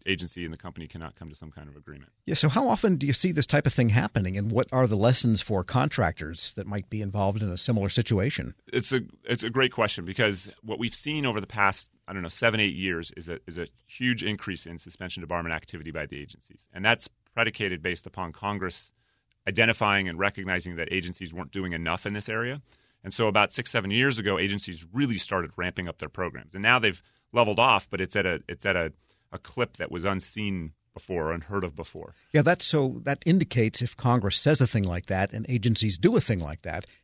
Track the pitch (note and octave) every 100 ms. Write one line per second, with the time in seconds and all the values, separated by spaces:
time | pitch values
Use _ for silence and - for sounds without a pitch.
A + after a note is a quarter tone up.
0 | - F2+ F2 F#2 E2+ D#2+ F2+ E2 D2+ E2
1 | D#2+ - E2 D2 D#2+ D2+ D2 D2 D2+ D2
2 | C#2 _ - - D#3 G#3 C4+ G#3+ G#3+ E3
3 | C#3 B2+ F#3 D#3 C3 D3 C3 - A#2 A2+
4 | - A2+ F#2 G2 G#2 A2 - B2+ B2+ G#2
5 | A2+ B2 A#2+ G#2+ - G2 F2+ B2+ C#3+ -
6 | F2 - D2+ E2+ - - G2+ G#2 - G#2+
7 | G2+ G2+ G2 G#2+ G#2 F2 - A2 G2 -
8 | A2+ G#2 A2+ - B1 - - C3 - C3
9 | - - - A#2+ A2+ A#2+ B2+ B2 G#2+ -
10 | F2 F#2+ A2 G2 - - A2 G#2+ A#2 -
11 | D3+ D#3 C#3 G#2+ F#2+ A2 G2 F#2+ - _
12 | - F#2+ E2+ - A#2 G#2+ G2+ D2+ F#2+ E2+
13 | E2 - E2 E2+ - E2+ E2+ _ _ -
14 | B2+ A#2 G2 G#2 - F2 E2 E2+ F2 -
15 | F#2 F#2 D#2+ F2 E2+ D#2 - E2+ D#2 D#2
16 | D2 C#2+ C#2+ - _ - _ F2+ G#2+ A#2
17 | - - _ - A#2 - G2+ F2+ F2+ F2
18 | F#2 - F2 D2+ G#2 G#2 F#2 - - _
19 | _ _ _ _ - G2+ A2+ A2+ G#2 G2
20 | F#2 E2 G2 - F#2+ F2+ F2 E2 E2 F#2
21 | F2 F2+ F2+ E2+ D2+ G2 F#2 E2 E2 F2+
22 | G2+ G#2 G#2+ A2 A#2+ C#3 - _ _ _
23 | G2 - A2 G#2 G2+ - A#2 A#2 G2 A2
24 | C3+ A2+ G2+ F#2+ G2 G2+ - E2 E2+ A2
25 | C#3+ G2+ - F#2+ D#2+ - F2+ F#2 F2 -
26 | D2+ - F2+ C2+ D2+ F#2+ A2 B2 A2 F2
27 | _ _ _ A#2 A2 G#2 B2+ G2+ - F#2
28 | F#2 G#2 F#2 D#2+ - F2 G2+ F#2 E2 -
29 | _ _ _ - - - A#2+ - - E2+
30 | F#2 F#2+ - G#2+ G#2 F#2+ D#2+ - _ -
31 | - F2+ D#2+ E2 D#2+ G2+ F2+ D2+ D#2+ -
32 | - - _ D#3 D3 F3 - D#3 C3+ A#2
33 | - C#3 E3 F#3 D3 B2 A2 - B2 -
34 | B2 B2 G2 - D#3 D#3 B2 A2 F#2+ F2
35 | - F#2+ G2 G#2+ A2 B2 A2+ A2 A2 E2+
36 | E3+ A#3 - G2+ D2+ D#2 F2 D#2+ - _